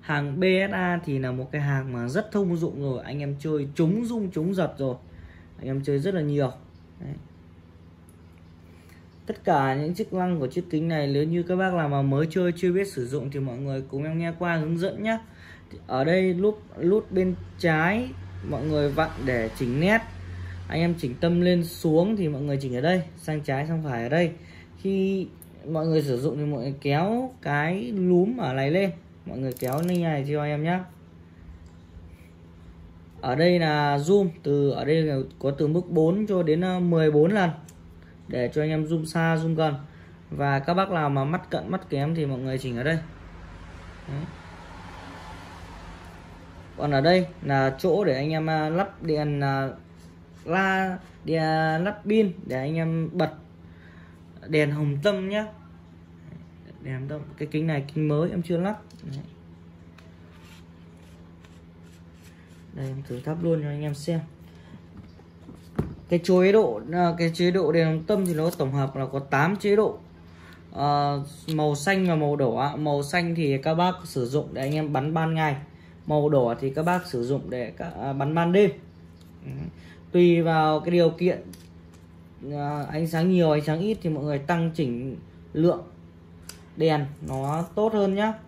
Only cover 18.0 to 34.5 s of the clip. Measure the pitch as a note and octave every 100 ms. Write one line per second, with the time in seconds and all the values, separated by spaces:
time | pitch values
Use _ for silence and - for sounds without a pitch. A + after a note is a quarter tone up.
18 | B3+ B3+ - - - C#3 C#3+ D3+ D3 C3+
19 | D#3+ - C3 B2 A2 - B2+ B2+ F3 A3+
20 | A3+ - - - - - - D#3 E3+ E3+
21 | C3+ A#2+ E3+ F3 F3+ F3+ E3 - E3+ D#3
22 | F#3 A3 E3+ D3 C#3+ C#3 C#3 B2 D3+ F#3
23 | E3+ - - D3+ D3 C3+ D#3 E3 D3+ A#2+
24 | A#2 D#3 F3 E3 - - - - F#3+ G3
25 | F#3+ G3 F#3 - - - - D#3+ D#3+ D#3+
26 | C#3 B2 C#3+ C#3+ D3 C#3+ B2+ C#3 C#3+ C#3
27 | F#3 A#3 B3+ - - C#3+ D3+ F#3 A#3+ G#3
28 | F3+ F3 F#3+ B3 E3+ C3 C3+ E3+ G3 E3+
29 | - - - A#2+ C3 A#2+ B2+ C#3 E3+ F3+
30 | E3+ D3+ C#3 D3 D3 D3 D#3 F#3 F3+ -
31 | - - - - - - - - - -
32 | - - - - - - - - - -
33 | - - - C3 E3+ F3 E3 D3+ D3 C#3+
34 | D3 G3+ G3 D#3+ -